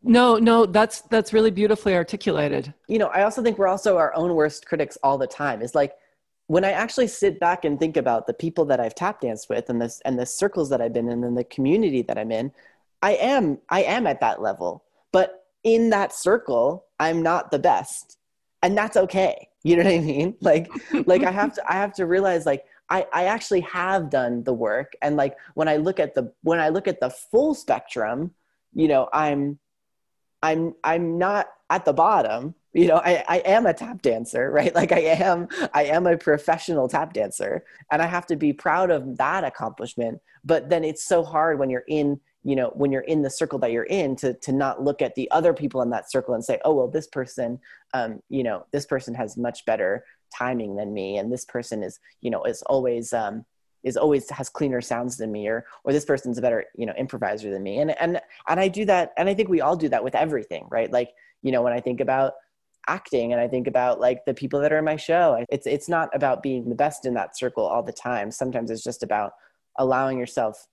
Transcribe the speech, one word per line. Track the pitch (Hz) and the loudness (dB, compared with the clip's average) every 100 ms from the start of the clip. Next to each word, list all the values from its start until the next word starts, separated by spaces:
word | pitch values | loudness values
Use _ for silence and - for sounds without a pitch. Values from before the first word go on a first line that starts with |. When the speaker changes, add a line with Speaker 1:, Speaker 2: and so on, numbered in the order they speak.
Speaker 1:
No, | - 240 247 226 | 6 6 8 6
no, | 233 233 214 | 6 6 6
that's, | 196 226 - | 6 2 0
that's | - 226 220 | 0 0 2
really | 220 220 | 4 4
beautifully | 190 208 214 208 180 | 4 2 2 2 2
articulated. | 175 202 - 156 147 139 135 - - | 0 -4 -2 0 0 -2 -6 -14 -4
Speaker 2:
You | 214 | 0
know, | 196 | 2
I | 180 | 2
also | 208 220 | 0 2
think | 233 208 | 0 2
we're | 190 | 2
also | 185 214 180 | 2 2 4
our | 156 - | 4 2
own | 175 165 | 0 2
worst | 151 147 - | 2 0 -6
critics | 160 143 - | -4 -4 0
all | 139 139 | 0 2
the | 127 | -2
time. | - 147 113 | -4 -4 -4
It's | 120 156 | -2 0
like, | 139 - _ _ _ _ _ | 0 -4 _ _ _ _ _
when | 160 | 2
I | 190 | 2
actually | 180 226 - 240 | 0 -2 0 -2
sit | - 202 156 | 2 0 2
back | 170 180 165 | 0 2 0
and | 143 | 0
think | 160 160 | 0 0
about | 131 117 - | 0 0 -2
the | |
people | 117 165 170 147 | -4 -4 0 2
that | 127 | 2
I've | 113 - | 0 -2
tap | 180 214 | -6 -4
danced | 127 110 - | -6 -6 -4
with | 113 - | -6 -2
and | 120 | -4
this, | 117 - 139 | -4 -4 -4
and | 127 | -4
the | 123 | -4
circles | - 196 190 143 | -2 -2 0 -2
that | 131 | 0
I've | 117 | 0
been | 117 117 | -2 -2
in | 120 | -2
and | 123 120 | -2 -2
the | |
community | 123 - 131 190 208 131 | -4 -2 2 2 2 0
that | 117 - | -2 -4
I'm | 110 | -4
in, | 113 131 _ - _ _ _ | -4 -6 _ -20 _ _ _
I | 190 | 0
am, | 214 233 277 175 139 _ | 2 2 2 0 -2 _
I | 180 | 0
am | 185 220 208 | 2 0 0
at | 139 | 0
that | 113 95 | 0 0
level, | 104 92 87 87 _ _ _ | -4 -4 -6 -6 _ _ _
but | 185 185 - _ _ | 2 2 -2 _ _
in | 226 226 233 | 2 4 4
that | 208 196 | 2 0
circle, | - 180 226 226 120 123 180 _ _ | -2 0 0 2 2 2 -2 _ _
I'm | 156 165 | 0 2
not | 165 170 - | 2 0 0
the | 143 | 2
best. | 165 104 - - - _ _ _ _ _ | 4 2 -2 -12 -16 _ _ _ _ _
And | 180 202 | 0 2
that's | 214 220 | 2 2
okay. | 190 190 185 - - _ | 2 2 0 0 -12 _
You | - 170 | 2 4
know | |
what | 180 | 6
I | 170 | 4
mean? | 156 139 170 233 | 2 0 -2 0
Like, | - 156 170 - - | 4 4 2 -12 -4
Speaker 1:
<laughs> | 302 - | 0 4
Speaker 2:
like, | 185 | 4
I | 220 | 4
have | 190 214 - | 2 -2 -2
to, | - | -4
I | 180 | -2
have | 202 196 | -2 -2
to | 175 | 0
realize, | 180 196 170 156 | 2 2 2 0
like, | 139 - _ - | -2 -4 _ -4
I, | 185 - | -2 0
I | 156 180 | 0 0
actually | 220 - 190 | 0 0 -2
have | 170 180 180 196 156 | 0 -4 0 0 0
done | 135 123 120 | -2 0 -2
the | 117 | -2
work. | 117 113 113 143 - | -2 0 -2 -4 -4
And, | 147 147 | -2 0
like, | 139 - - - | 0 -4 -12 -2
when | 156 | 0
I | 151 | 2
look | 160 185 | 0 0
at | 147 - | 0 0
the, | 120 _ | -4 _
when | 160 165 | -2 2
I | 156 | 2
look | 165 196 | 0 -2
at | 175 | -2
the | 127 | -4
full | - - 226 302 | -4 0 2 2
spectrum, | 294 - 123 - - 107 127 170 _ _ _ _ | -2 -2 -2 -2 -4 -4 -4 -6 _ _ _ _
you | - 160 | 0 4
know, | 135 127 | 4 2
I'm, | 147 151 143 143 143 _ _ _ _ _ _ _ _ | 0 0 0 -2 -6 _ _ _ _ _ _ _ _
I'm, | 160 160 165 160 | -2 0 -2 -4
I'm | - 165 170 165 | -2 0 -2 0
not | 185 208 - - _ | 0 0 -4 -8 _
at | 180 | 0
the | 180 | 0
bottom. | 139 175 202 113 113 139 - _ | 4 4 4 2 -2 -6 -14 _
You | - 175 | 4 6
know, | 160 | 6
I, | 175 175 - | 4 0 2
I | 180 | 0
am | 185 214 226 | 4 4 4
a | |
tap | 165 226 226 | 0 -6 -2
dancer, | 131 113 120 123 135 | 0 0 -2 -2 2
right? | 147 147 | 2 2
Like, | 170 165 | 2 2
I | 175 | 2
am, | 160 160 185 175 175 - 311 | 4 4 4 2 -2 -6 -2
I | 147 147 | 0 2
am | 160 175 | 2 4
a | 170 | 2
professional | - 147 147 165 - 160 127 | 2 2 2 -2 0 0 0
tap | 147 156 | 0 -2
dancer, | 107 101 - 98 - - - - | -4 -4 -4 -4 -4 -8 -20 -4
and | 151 | -2
I | 170 | 0
have | 175 - | -2 -4
to | 156 | 0
be | 151 | 0
proud | 143 175 160 185 | 0 0 0 2
of | 156 131 120 | 0 -2 -4
that | 131 185 | -2 0
accomplishment. | 147 - 113 - 120 - 117 120 _ _ | -4 -6 -10 -8 -10 -6 -6 -6 _ _
But | 139 165 143 | 0 0 2
then | 170 | 0
it's | 156 151 | 0 -6
so | - 175 | 0 0
hard | 160 160 160 147 | 0 0 0 0
when | 135 | -2
you're | 127 - | -4 -2
in, | 151 143 143 _ _ | 0 0 -2 _ _
you | - 135 | -4 0
know, | 123 - | -2 0
when | 143 | 0
you're | 135 | 0
in | 127 156 | -2 -2
the | 139 | -2
circle | - 160 135 | -2 -4 -2
that | 123 | -2
you're | 117 | -2
in | - 196 147 131 | -2 -2 -2 -2
to, | 135 120 | -4 -4
to | - | -4
not | 135 135 120 | 0 0 0
look | 135 143 | -2 -2
at | 127 - | -4 -4
the | 131 | 0
other | 160 170 | 2 2
people | 170 147 131 | 2 -2 -2
in | 120 | -2
that | 117 - | -4 -2
circle | 135 127 117 | -4 -2 -6
and | 120 | -2
say, | 123 | -2
"Oh, | - | 2
well, | 147 123 | 2 0
this | 156 151 | -2 -6
person, | 143 123 - 120 123 _ - _ | -10 -8 -6 -8 -8 _ -20 _
um, | 131 113 107 _ | -6 -4 -8 _
you | 135 | -4
know, | 123 95 - | -4 -6 -6
this | 143 139 | -8 -4
person | 135 127 120 | -6 -6 -8
has | 107 120 | -8 -6
much | 120 120 - | -8 -6 -4
better | 110 95 107 - _ _ | -2 0 -2 -8 _ _
timing | - 123 123 107 101 | -8 -4 -4 -6 -8
than | 104 | -8
me. | 104 95 101 | -6 -6 -6
And | 107 | -4
this | 123 - | -8 -8
person | 120 120 110 | -10 -8 -8
is, | 95 - _ _ | -10 -12 _ _
you | 120 | -8
know, | 110 | -4
is | 120 113 | -4 -6
always, | - 135 127 117 117 | -2 -2 0 -4 -4
um, | 120 107 110 - _ _ _ | -4 -4 -8 -16 _ _ _
is | 131 117 | -6 0
always | 156 143 - | 2 2 -2
has | - 131 | -10 -10
cleaner | - 143 127 | -4 -2 -2
sounds | 120 117 123 120 | -4 -6 -6 -6
than | 110 | -8
me," | 107 104 | -6 -4
or, | 113 - - | -6 -8 -10
or, | - | -2
"This | 147 147 | -2 0
person's | 135 127 120 | -2 -2 -2
a | |
better, | 123 113 - - | 0 0 -4 -8
you | 113 | -8
know, | |
improviser | - 135 113 98 107 107 | -6 -8 -4 -4 -4 -6
than | 98 | -6
me." | 98 104 | -6 -2
And, | 151 - | -2 -2
and, | 170 175 - - - | -2 -4 -8 -12 -4
and | 170 | 0
I | 190 | 0
do | 185 214 | -2 2
that. | 185 180 - | 2 2 0
And | 180 | 0
I | |
think | 196 196 | 0 0
we | 170 | 2
all | 139 175 | 2 0
do | 156 | 0
that | 120 | 0
with | 123 110 | 0 -2
everything, | 160 143 101 80 - | 0 -2 -6 -12 -6
right? | - 113 | -2 0
Like, | 123 123 _ _ _ | 0 -2 _ _ _
you | 135 | -2
know, | 127 | 0
when | 120 | 0
I | 120 | 0
think | 127 123 | -4 -2
about | 135 131 135 - _ _ _ _ - | 0 2 0 -2 _ _ _ _ -6
acting | 180 - 131 117 | -6 -2 -2 0
and | 120 | 0
I | 120 | 0
think | 127 120 | -2 0
about, | 110 123 120 | 0 0 2
like, | 123 127 | 0 0
the | - | -4
people | 135 135 143 | -6 -4 0
that | 147 | 0
are | 156 | 0
in | 156 | 0
my | 151 | -4
show, | - 170 170 117 | 0 2 4 2
I, | 120 | -2
it's, | 143 - | -6 -2
it's | 143 156 | -4 -2
not | 170 160 - | -2 -2 -2
about | 139 127 | 0 -2
being | 139 131 117 | -2 -4 -4
the | 117 | -2
best | 147 151 131 | -2 -2 -4
in | 120 | -4
that | 95 - | -6 -6
circle | 127 - 98 | -6 -2 -2
all | 110 | -2
the | 117 | -4
time. | - 123 120 104 | -10 -6 -6 -6
Sometimes | - 127 123 113 | -6 -6 -4 -6
it's | 113 | -8
just | - 120 | -8 -10
about | 104 104 101 - _ _ _ - | -4 -4 -4 -10 _ _ _ -4
allowing | 131 127 135 131 | 0 0 0 -4
yourself | 123 - 113 110 - | -6 -4 -4 -6 -20